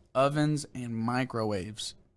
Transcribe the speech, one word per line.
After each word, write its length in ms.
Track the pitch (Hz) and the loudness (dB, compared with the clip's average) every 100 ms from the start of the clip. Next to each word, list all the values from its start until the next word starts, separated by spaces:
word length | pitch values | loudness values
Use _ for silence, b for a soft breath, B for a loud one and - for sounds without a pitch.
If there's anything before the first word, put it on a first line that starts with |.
| _ | _
ovens, 520 | 131 139 147 151 151 147 | 2 4 4 2 2 -2
and 220 | - 120 | -8 -6
microwaves? 1000 | 113 113 123 127 117 110 101 92 110 - - _ | -2 0 0 0 0 0 0 -4 -6 -8 -10 _